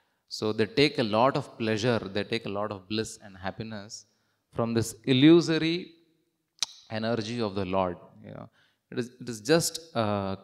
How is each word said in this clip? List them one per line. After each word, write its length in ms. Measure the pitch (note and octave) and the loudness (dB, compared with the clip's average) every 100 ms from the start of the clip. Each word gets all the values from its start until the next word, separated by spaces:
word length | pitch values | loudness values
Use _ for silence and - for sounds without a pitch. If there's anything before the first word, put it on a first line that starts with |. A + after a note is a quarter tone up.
| _ _ _ | _ _ _
So 240 | - G#2+ | -4 -2
they 140 | A2 G#2 | 0 0
take 320 | - D3 C#3+ | 2 2 2
a 40 | |
lot 340 | A2 G#2+ C3 C#3+ | 2 4 4 2
of 220 | - - | -4 -4
pleasure, 400 | A2+ G#2+ B2 A2 | -2 0 2 0
they 260 | F#2+ G2+ | -2 -4
take 220 | F#2+ A#2 A2 | -2 -4 -4
a 40 | |
lot 200 | G2+ G#2+ | -4 -6
of 180 | G2 F#2 | -8 -6
bliss 300 | G#2+ A2 - | -4 -4 -10
and 140 | G#2+ F#2 | -18 -10
happiness 680 | F#2+ G#2 A2 G#2+ G#2 - - _ _ _ _ | -8 -8 -10 -10 -12 -18 -20 _ _ _ _
from 200 | - A#2 | -4 0
this 220 | A#2 G#2+ - | 0 0 -2
illusory 880 | C3+ C3 D3+ E3+ D3+ D#3+ D#3+ F3 - - _ _ _ _ _ _ - - - | 0 6 8 8 6 0 0 -2 -8 -18 _ _ _ _ _ _ -10 -10 -12
energy 500 | A2 A2+ A#2 G#2+ A#2+ | -6 -4 -4 -4 -4
of 140 | G#2+ | -4
the 100 | G2 | -4
Lord. 340 | F#2 F#2+ F#2 F2 - G#2+ | -2 -2 -2 -4 -14 -20
You 60 | G#2 | -18
know, 180 | - A2 _ _ _ _ | -16 -18 _ _ _ _
it 80 | B2 | -8
is, 120 | A#2+ - | -8 -10
it 80 | B2 | -12
is 120 | G#2+ | -6
just 380 | G#2+ E3 - - - | 2 2 2 -4 -8
a 440 | A#2+ G#2 G2+ G2 G2 | -4 -2 -2 -2 -4